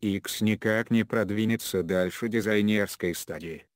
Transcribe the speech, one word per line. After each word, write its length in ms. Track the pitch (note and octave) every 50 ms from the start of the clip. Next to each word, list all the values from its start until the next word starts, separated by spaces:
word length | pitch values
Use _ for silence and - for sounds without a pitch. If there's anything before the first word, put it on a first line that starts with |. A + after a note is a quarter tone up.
Икс, 400 | - G#2 G2 G2 - - - -
никак 500 | G#2+ G#2+ G#2+ - - A2 A2 A2 A2+ -
не 140 | A#2 A2+ G#2+
продвинется 800 | - - A2+ G#2 F#2+ G#2 G#2+ A2 A2 A2+ A2 - - - F#2+ E2+
дальше 460 | E2 F#2+ F#2 F2+ F2+ - - A#2+ A#2
дизайнерской 880 | G#2+ A#2 G2 G#2+ G#2+ G#2 G2+ G#2 G#2+ G#2 G2+ F#2 - - - F2 E2+
стадии. 500 | - - - - D2+ D#2 E2+ D#2+ - - _ _